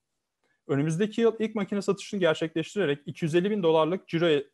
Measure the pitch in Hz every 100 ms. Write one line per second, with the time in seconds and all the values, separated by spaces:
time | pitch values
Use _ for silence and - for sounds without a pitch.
0 | _ _ _ _ _ _ - 139 156 165
1 | 214 220 226 220 220 214 190 202 196 196
2 | - 208 165 156 160 165 156 208 165 143
3 | - - 160 170 196 208 165 160 156 185
4 | - 165 170 147 -